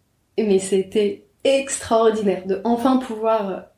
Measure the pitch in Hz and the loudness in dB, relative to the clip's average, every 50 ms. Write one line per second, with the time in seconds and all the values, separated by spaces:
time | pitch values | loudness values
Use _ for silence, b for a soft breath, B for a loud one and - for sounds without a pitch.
0 | _ _ _ _ _ _ _ - 220 214 196 190 190 - - 190 185 190 - 214 | _ _ _ _ _ _ _ -4 0 2 2 2 2 0 -2 -2 -2 0 -2 0
1 | 208 202 202 - - _ _ _ _ 269 269 269 269 - - - - - 240 226 | 0 0 -2 -6 -14 _ _ _ _ 2 2 2 0 -2 -8 -10 -4 0 2 4
2 | 226 226 214 214 208 196 185 180 - 190 190 185 - 226 233 233 - 262 262 247 | 4 4 2 2 0 -2 -2 -2 -2 -4 -6 -4 0 -2 -2 2 2 2 2 2
3 | - - 226 214 220 220 220 220 202 196 185 - - - _ | 0 -2 -8 -4 -2 0 0 0 0 -4 -6 -8 -10 -16 _